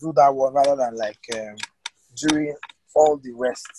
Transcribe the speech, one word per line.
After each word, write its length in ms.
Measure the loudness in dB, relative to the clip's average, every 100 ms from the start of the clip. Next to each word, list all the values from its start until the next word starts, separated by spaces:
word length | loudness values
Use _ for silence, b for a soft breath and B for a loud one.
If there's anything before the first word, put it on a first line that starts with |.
do 140 | -2 4
that 180 | 4
one 200 | 4 0
rather 200 | 2 2
than, 220 | 2 -2 -4
like, 220 | -8 -8 -10
um, 220 | -10 -10 -14 -18 _ -20 -20 _ -6
doing 400 | -2 -2 -2 -8 -16 _ _
all 240 | 2 4 2
the 140 | -6
rest. 340 | -6 -6 -6 -12